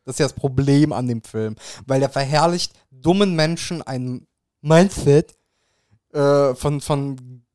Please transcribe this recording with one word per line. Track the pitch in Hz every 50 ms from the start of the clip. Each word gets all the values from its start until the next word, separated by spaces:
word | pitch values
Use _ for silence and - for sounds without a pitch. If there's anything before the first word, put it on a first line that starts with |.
| _
Das | - 127
ist | -
ja | 151
das | 131 -
Problem | - - 139 127 131 139 139 139 143 151 151 -
an | - 127
dem | 123 120 113 -
Film. | - - 110 110 110 110 - - - - - -
Weil | - 135 135
der | 139 131
verherrlicht | - 135 139 131 151 151 156 170 175 175 - - - _ _ _
dummen | _ 131 127 156 180 196 208 196 175
Menschen | 160 156 160 170 165 - - 180 160 -
ein | - 135 127 127 127 123 127 - _ _ _ _ _ _ _
Mindset, | - 151 160 165 185 196 - - - 147 139 151 - - _ _ _ _ _ _ _ _ _ _ _ _ _ _ _ _ -
äh, | 147 143 143 143 143 139 135 127
von, | - - 147 147 139
von, | - - 151 143 139 139 135 120 123 123 127 120 _ _ _